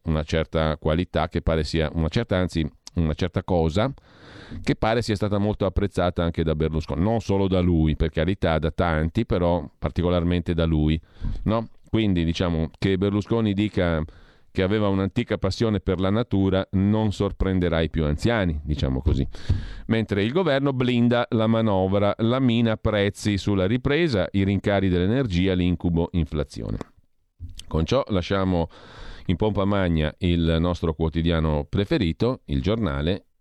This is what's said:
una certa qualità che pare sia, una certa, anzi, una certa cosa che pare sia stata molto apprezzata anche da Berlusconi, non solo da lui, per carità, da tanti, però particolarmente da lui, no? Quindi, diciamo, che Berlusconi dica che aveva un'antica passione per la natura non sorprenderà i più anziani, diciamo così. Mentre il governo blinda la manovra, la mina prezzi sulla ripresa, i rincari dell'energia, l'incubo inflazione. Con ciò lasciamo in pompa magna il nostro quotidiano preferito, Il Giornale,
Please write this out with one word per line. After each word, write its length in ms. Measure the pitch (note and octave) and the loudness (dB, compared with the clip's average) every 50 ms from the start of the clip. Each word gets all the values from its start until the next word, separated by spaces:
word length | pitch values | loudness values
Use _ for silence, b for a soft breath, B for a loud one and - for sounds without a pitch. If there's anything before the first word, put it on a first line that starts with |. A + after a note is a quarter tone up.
| _ | _
una 180 | E2 D#2 D#2 | -2 -2 -2
certa 540 | D2+ - - D#2+ D#2 - - E2 D#2 D#2 D2+ | -2 0 -2 -2 -2 0 0 0 0 0 -2
qualità 520 | - - D#2+ D#2 E2+ F2+ - - E2 D#2 E2 | -2 0 0 0 0 -2 -2 -2 -2 -2 -2
che 120 | - F2 | -4 -2
pare 240 | - - D#2+ D#2+ D#2 | 0 0 0 0 0
sia, 260 | - - D#2+ D#2 D2 - | 0 0 0 -2 0 0
una 140 | E2 D#2+ D#2 | -2 -2 0
certa, 280 | - A#2 A#2 - G2+ | 0 -2 -2 0 0
anzi, 340 | F#2 F2+ E2+ - E2 D#2+ C#2+ - _ _ - - | 0 0 0 -2 -2 -4 -4 -6 _ _ -8 -4
una 200 | F2 E2 D#2 D#2 | -2 0 0 -2
certa 280 | - F#2+ E2+ - F#2+ | -2 -4 -4 -4 -4
cosa 500 | - - F#2+ E2+ D#2+ E2 D2+ G2+ A2+ C3+ C#3 B B B B B B B B B B B B B | -2 0 0 2 2 2 0 0 -2 -2 -4 B B B B B B B B B B B B B
che 140 | - - C#3+ | -2 -2 -2
pare 260 | - - A2 A#2 A#2+ | 0 0 0 0 0
sia 120 | A2 - G#2+ | 0 -2 -2
stata 240 | F#2+ G#2+ G2+ G2+ G2+ | -2 -2 -2 -2 0
molto 280 | G2+ G#2 G2+ - G2+ | 0 -2 0 0 -2
apprezzata 560 | F#2 - - G2+ F#2+ - - F2 F2+ - - | -2 0 -2 -2 -2 -2 0 -2 0 0 0
anche 200 | E2+ E2+ E2 - | -2 -2 -2 0
da 120 | D#2+ D#2+ D#2 | 0 0 0
Berlusconi, 480 | D2+ D#2+ D#2 D#2 D#2+ D#2 - C2+ C#2+ | 0 -2 -2 -2 -4 -4 -4 -2 -2
non 180 | F2+ G#2+ A#2 A2 | 0 0 0 -2
solo 280 | - - G2+ G2 G2 F#2+ | 0 0 0 0 2 2
da 120 | F#2 F2+ | 2 2
lui, 360 | F2+ F2+ F2 D#2+ D#2 D#2 D2+ | 2 4 4 4 4 2 2
per 140 | - F2 D#2 | 0 -2 -2
carità, 480 | - D#2+ D#2 F2 G2 - - E2+ D#2+ D#2 | 0 -2 0 0 -2 0 0 0 0 0
da 120 | D2 D#2+ | -2 -2
tanti, 540 | - - F2+ E2+ D#2+ D#2 D#2 E2 - A2+ A#2 | -2 0 0 0 0 0 0 0 -2 -2 -2
però 420 | - A2+ F#2 F2 F2 F2 F2 C#2+ - - _ | 0 0 0 2 0 0 0 -4 -8 -12 _
particolarmente 760 | - D2+ - - E2+ F2 F2+ F2 E2+ F2 F2 F2 E2 - | -8 -4 -2 0 0 0 0 2 2 0 0 0 -2 -2
da 140 | F2 E2 E2 | -2 0 0
lui, 340 | E2 D#2+ D#2 D2+ D#2 D#2 D#2+ B B B B B B B B B | 2 2 2 2 2 2 0 B B B B B B B B B
no? 240 | G2+ G#2+ A#2 A2+ - - - - - | 0 0 0 -2 -6 -12 -20 -8 -2
Quindi, 360 | - A2+ A2 G2+ F#2 F2 E2 | 0 0 2 2 2 2 2
diciamo, 460 | E2 E2+ - F#2+ F2 E2 D#2+ D#2+ - - _ | 0 0 0 0 0 0 -2 -2 -4 -4 _
che 200 | - G2 F#2+ F2+ | 0 0 2 2
Berlusconi 560 | G2 G2+ G2 G#2 G2+ - A2+ A2+ A2+ G#2 G2 | 0 0 0 -2 -2 0 0 0 2 2 2
dica 480 | G2 G#2 G2+ - G2 F2+ E2+ E2 D#2 D#2 b b b b b b b b b | 0 0 0 0 0 0 0 0 -2 -2 b b b b b b b b b
che 120 | - - | -2 -2
aveva 260 | F#2 F#2 G#2 A2 G#2+ G2 | 0 2 2 2 2 2
un'antica 500 | G2 G2 G2 F#2+ - B2 A#2+ - G#2+ F2 | 2 0 0 0 -2 -4 -2 -2 -4 -2
passione 420 | - F#2+ - - A#2 A2 G#2 F#2+ | -2 -4 -2 0 0 0 0 0
per 200 | - G2 F#2 E2+ | 0 -2 -2 0
la 100 | F#2+ F#2+ | 0 0
natura 560 | G#2 A2+ B2 - - G2 F#2+ F#2+ F#2+ F#2+ - - | 0 0 -2 0 0 2 2 2 2 0 -2 0
non 400 | - F#2 G2 G2+ G#2+ A2 A2 G#2+ | 0 2 2 4 2 2 0 0
sorprenderà 680 | F#2 - G2+ G2 - - - F#2+ F#2+ F#2 F2 E2+ E2 D#2+ | 0 -2 -2 -2 -2 -2 -2 0 2 2 2 2 2 2
i 80 | E2 D#2 | 0 0
più 160 | - E2 D#2 | 0 0 0
anziani, 560 | D2 D2+ - - A2 A#2+ A2 F#2+ F2 D2+ D2 | 0 0 0 2 2 2 2 2 0 -2 -4
diciamo 380 | D2 D2+ D2+ C#2+ D2 C2+ C2 C2 | -4 -4 -2 -2 0 -2 -2 0
così. 260 | - - C#2 C2 C2+ - B B B B B B B B B B B | 0 0 0 0 0 -4 B B B B B B B B B B B
Mentre 360 | - A2+ A2+ G#2+ - G2+ G2 | -2 0 0 0 0 0 0
il 100 | G2 A2+ | 0 0
governo 400 | C3+ F#3 F#3+ D#3 C3+ C#3 C#3 C#3+ C3 | 0 0 2 2 0 2 0 0 0
blinda 520 | B2 C3 B2 B2 A#2+ A#2+ A#2+ A#2+ A#2+ A#2+ - | 0 0 2 2 2 2 4 2 2 0 0
la 160 | A#2+ A2 A2 | 0 0 2
manovra, 680 | A2 A2+ A2+ A2+ A2 G2 F#2+ F#2+ F#2+ G2 G2+ G2+ G2+ - - | 2 2 2 2 2 2 2 2 2 2 2 2 0 0 0
la 220 | A2+ A2+ B2 C3 | 0 0 0 2
mina 360 | C3+ B2 A2+ A#2+ A#2+ A2+ G#2+ | 2 2 2 2 2 2 0
prezzi 640 | - - A2+ G#2 G#2 G2 G2+ - - - G#2+ G#2 F#2+ | 0 -2 0 2 2 0 0 -2 -2 -2 0 0 0
sulla 280 | - G#2 G2+ F#2+ F2+ | 0 0 0 2 2
ripresa, 600 | F#2+ A#2+ B2+ - C3+ C#3+ D#3+ F3 D#3+ A#2 F#2 E2+ - | 2 0 0 0 0 0 0 0 0 0 0 0 0
i 120 | - G2 G2 | 0 0 2
rincari 460 | F#2+ G2+ F#2 - G#2+ G2+ G2 F#2+ F#2+ | 2 2 0 0 0 0 2 2 2
dell'energia, 640 | F2 F2 F2+ G2 A#2 C3+ C#3 A2 F2 E2+ F#2 F#2+ F#2 | 2 2 2 2 0 0 0 0 0 0 2 2 2
l'incubo 540 | F2+ F2 F2+ F2 - - F2 E2+ E2 E2+ - | 2 2 2 0 0 0 0 0 0 0 0
inflazione. 640 | - F2 D#2+ - D#2 D2+ C#2 - - A1+ A1 G#1 G#1+ - - - _ - _ _ _ _ _ _ _ _ E2+ - - - - | 0 -2 -2 -2 -2 -4 -4 -6 -8 -10 -8 -6 -6 -8 -8 -12 _ -20 _ _ _ _ _ _ _ _ -16 -16 -16 -16 -10
Con 200 | - - D#2 E2 | -4 -2 -2 0
ciò 180 | - A#2+ C3+ - - | 2 0 0 0 0
lasciamo 600 | G#2 F2+ E2 - G2 G2 F#2+ F#2+ F2+ E2+ D#2+ - B B B B B B B B B B B | -2 -2 0 0 -2 0 0 0 0 0 -2 -4 B B B B B B B B B B B
in 100 | - F2+ | -4 -2
pompa 280 | - G#2+ A2 G2 G2+ G2 | 0 0 0 0 0 0
magna 500 | G2 G#2 G2 F#2 F2 E2+ D#2+ D2+ D2+ - - | 0 0 0 0 2 2 0 0 -2 -2 -2
il 380 | - F2 F2 E2+ E2 E2 E2 E2 | 0 0 2 2 2 2 2 2
nostro 340 | E2 F2+ F2 - - E2 | 2 0 0 -2 -2 -4
quotidiano 760 | D#2+ - D#2+ D#2+ D2+ E2+ E2 F2 E2+ D#2+ D#2 D#2+ D2+ D2 C#2+ - | -2 0 -2 -2 0 0 0 2 2 2 0 0 0 -2 -2 -2
preferito, 720 | - F#2+ G2+ - E3 D3+ G2 D#2+ D2+ - G#2+ A#2+ C3 - - | -2 -2 0 0 0 0 0 0 0 0 0 -2 -2 -4 -6
Il 140 | - C#2+ C2+ | -4 -4 0
Giornale, 640 | B1+ F2 A2 A#2 G#2+ E2 C#2 C#2 D2 E2+ G2+ F2+ - _ _ _ | 0 0 0 0 0 -2 -2 -2 -2 -2 -2 -4 -6 _ _ _